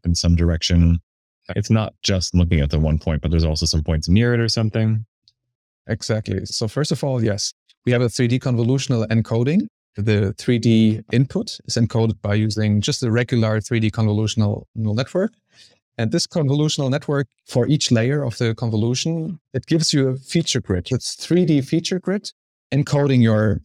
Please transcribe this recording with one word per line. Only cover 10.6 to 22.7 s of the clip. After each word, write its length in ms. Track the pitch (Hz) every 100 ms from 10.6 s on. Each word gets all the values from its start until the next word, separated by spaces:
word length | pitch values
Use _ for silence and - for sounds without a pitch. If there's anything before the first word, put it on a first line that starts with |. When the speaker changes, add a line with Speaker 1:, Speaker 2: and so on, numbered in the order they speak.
| 117 110 110 110 -
Speaker 2:
input 480 | 120 139 - - - -
is 100 | 117
encoded 460 | 113 113 113 104
by 140 | 104 107
using 440 | 107 107 107 104
just 240 | 120 -
a 80 | 117
regular 480 | 117 123 120 110 110
three 220 | - 117
D 80 | 110
convolutional 720 | - 110 104 107 107 104 - - 113
neural 180 | 107
network. 400 | 107 131 185 214 _ _ _ - _ _ -
And 140 | 220
this 140 | 170 -
convolutional 640 | 175 139 147 156 - 131
network, 380 | 143 - 143 135 _ -
for 220 | 127 120
each 240 | 151 -
layer 320 | 117 120 147
of 140 | 127 -
the 180 | 117 110
convolution, 840 | 117 110 117 123 165 165 160 165 _
it 120 | 127 -
gives 280 | 160 165
you 140 | 147 131
a 80 | 135
feature 460 | - 170 - 123
grid. 280 | - 90 -
It's 240 | 127 - -
three 280 | - 170
D 160 | 165 143
feature 380 | 131 165 - 180
grid 320 | - 202 - - _ _ -